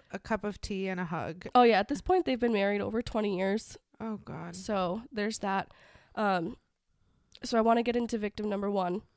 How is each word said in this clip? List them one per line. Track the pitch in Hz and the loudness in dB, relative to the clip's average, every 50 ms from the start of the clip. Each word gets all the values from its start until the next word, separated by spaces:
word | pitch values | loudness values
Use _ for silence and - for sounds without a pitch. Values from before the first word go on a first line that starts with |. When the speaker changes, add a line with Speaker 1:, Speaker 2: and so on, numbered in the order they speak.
| - _ | -14 _
Speaker 1:
a | - 190 | -14 -12
cup | - - 220 190 - | -4 -4 -4 -2 -2
of | 208 - - | -6 -8 -8
tea | - - 202 190 190 190 | -8 -8 -6 -4 -4 -4
and | 190 180 | -4 -4
a | 180 | -4
hug. | 156 175 151 98 110 160 180 - - - | -4 -4 -4 -6 -6 -8 -10 -6 4 6
Speaker 2:
Oh, | 247 | 8
yeah. | 247 233 208 185 | 8 8 8 6
At | 208 - | 2 0
this | 294 277 | -4 -2
point, | - - 370 370 339 | 0 2 2 2 2
they've | 269 254 226 | 2 0 2
been | 240 233 | 2 2
married | 220 202 196 202 202 202 | 2 2 2 2 2 0
over | 202 202 220 220 | -2 -2 -2 -4
twenty | - - - 214 214 208 190 | -4 -2 -2 -2 0 0 0
years. | 180 190 196 202 220 - - - - _ _ _ - | 0 0 0 0 0 -2 -8 -14 -18 _ _ _ -10
Speaker 1:
Oh, | 220 226 214 196 | -8 -8 -8 -10
God. | - - - 160 165 175 175 | -10 -12 -12 -12 -12 -12 -12
Speaker 2:
So | 190 190 - 208 190 185 156 190 226 247 - | -10 -6 -4 -2 -2 0 -2 -2 -4 -8 -8
there's | 269 214 202 220 220 - | -6 -4 -4 -4 -4 -4
that. | 214 196 190 196 - - - - - - - - _ _ - | -4 -2 -2 -2 -4 -6 -12 -20 -20 -20 -20 -20 _ _ -4
Um, | - 214 202 185 175 165 214 254 - _ _ _ _ _ _ _ _ _ _ _ _ _ _ - - | -2 0 2 2 0 -2 -4 -8 -12 _ _ _ _ _ _ _ _ _ _ _ _ _ _ -18 -12
so | - - 240 226 | -6 0 2 4
I | |
wanna | 220 233 233 233 | 4 4 4 4
get | 226 240 233 | 2 0 0
into | 240 233 220 240 208 | 0 -2 -2 -2 -4
victim | 208 202 - - 208 208 | -4 -6 -4 -4 -4 -2
number | 196 202 202 202 | -2 -2 -2 0
one. | 202 196 180 175 175 220 - _ _ | 0 0 0 0 -2 -4 -6 _ _